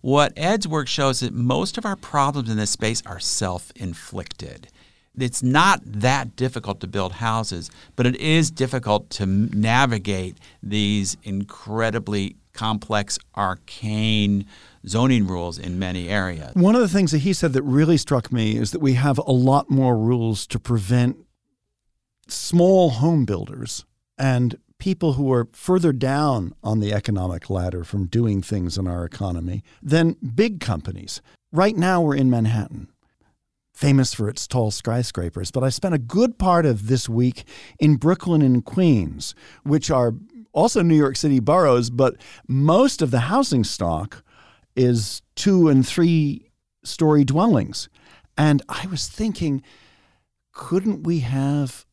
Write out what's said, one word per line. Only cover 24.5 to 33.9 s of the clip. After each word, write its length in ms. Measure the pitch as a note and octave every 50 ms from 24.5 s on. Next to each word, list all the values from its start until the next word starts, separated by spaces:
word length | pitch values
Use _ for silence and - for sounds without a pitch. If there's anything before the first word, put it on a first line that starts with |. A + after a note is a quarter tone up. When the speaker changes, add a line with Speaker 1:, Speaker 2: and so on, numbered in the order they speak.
| A2+ - _ _ _ _
Speaker 2:
people 360 | - F#3+ F#3+ - - D#3+ C3+
who 180 | C3 C#3+ C3
are 160 | C3 B2 A#2 -
further 400 | _ - - - F#3 F#3 E3+ E3
down 640 | C#3 B2 C3+ C3 C#3 C#3+ D3+ D3+ C3 A2+ F#2 D#2 - - -
on 160 | - A2 A2
the 140 | G#2 G2+ G#2
economic 560 | G#2 - - G#2+ F#2+ F2+ F2+ F2 E2+ - -
ladder 340 | F#2+ F#2 F2 F2+ F2 F2+ E2+
from 220 | - - G2+ F#2+
doing 380 | E2+ - A2+ A#2+ A2+ G2+ G2 F#2
things 340 | - G#2+ G2 F2+ F2 E2 G2+
in 100 | F#2+ F#2
our 160 | F2 F2 F2
economy 600 | E2 - - G2+ F#2+ F2 E2+ E2+ F2 F#2+ G#2+ - _ _ _
than 340 | - C#3+ C#3+ E3 E3 E3 - _ - B2+ A2+
big 240 | B2+ A3 A#3+ G#3 E3
companies. 640 | - - G#2 D#2+ C#2+ - F#2 F#2 F2+ F#2 - - _ _ _ _ _ _
Right 240 | - D#3 F#3 G#3 A3+
now 260 | F#3 E3+ F#3 F#3 F3
we're 140 | E3+ D3+ C#3
in 140 | C#3 C3+ B2+
Manhattan, 600 | B2 A#2 A2+ A2 A2+ G#2+ G2+ - - - - - _ _ _ _ _ _ _ _ _ _ _ _ _ _ _ _ _
famous 400 | - - C#3+